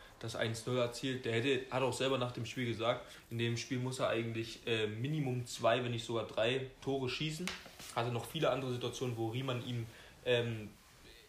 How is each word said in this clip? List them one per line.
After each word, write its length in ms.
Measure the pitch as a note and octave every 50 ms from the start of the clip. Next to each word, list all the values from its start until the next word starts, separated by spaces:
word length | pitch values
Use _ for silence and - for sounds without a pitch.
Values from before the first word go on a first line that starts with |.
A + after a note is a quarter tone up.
| - - - -
das 160 | A#2 A#2 -
eins 300 | - A#2 A2+ A2+ - -
null 120 | B2+ B2 B2+
erzielt. 460 | A#2+ A#2+ - - C#3 C3 B2 - -
Der 80 | A2+ A2+
hätte, 360 | A#2+ B2 C#3+ C3 - - -
hat 120 | B2 B2+
auch 100 | C3+ B2
selber 260 | A#2+ - C3 C3+ C3+ B2
nach 140 | B2 A#2+
dem 120 | - A#2+ A2+
Spiel 200 | - - C3 B2
gesagt, 400 | A#2 G#2+ G#2 A2+ A#2+ B2+ B2+ - - - - - -
in 80 | A#2 A#2
dem 180 | A#2 A#2 A#2
Spiel 220 | A#2 - - C3 B2
muss 200 | B2 B2+ B2+ -
er 100 | B2 A2+
eigentlich, 520 | A2+ A#2 A#2 A2+ A2+ A2+ A2+ - - - -
äh, 200 | A#2+ A2+ A2 G#2+
Minimum 600 | G#2 A2 A2+ B2 D3 D#3 D3+ C3+ B2+ B2+ B2 B2
zwei, 360 | - - - B2 A2+ A#2+ B2+ B2
wenn 80 | B2
nicht 120 | A#2+ A2+ -
sogar 220 | - A#2 A2+ -
drei 440 | - - G#2+ A2+ A#2+ C3 C3 C3 - - -
Tore 260 | - C3+ C#3 C3+ C3 B2
schießen. 380 | - - D#3 D#3 D#3 D#3+ F3+ F#3 - - - - - - - - -
Hatte 160 | A#2+ A#2+ B2
noch 140 | A#2+ A2+ -
viele 240 | - - D#3 D3+ C3
andere 220 | B2+ C3+ C3 B2+
Situationen, 440 | B2 A#2+ B2 A#2 - - C3 B2 A#2
wo 120 | A2+ A2+ A2
Riemann 360 | A#2 B2 C3+ C3 B2 A#2+ B2
ihm, 200 | B2+ B2 A#2 A2+ - - - - - - - -
ähm, 440 | B2 B2 A#2+ A#2 A#2 A2+ A2 G#2 G#2 - - - - - - - - - - -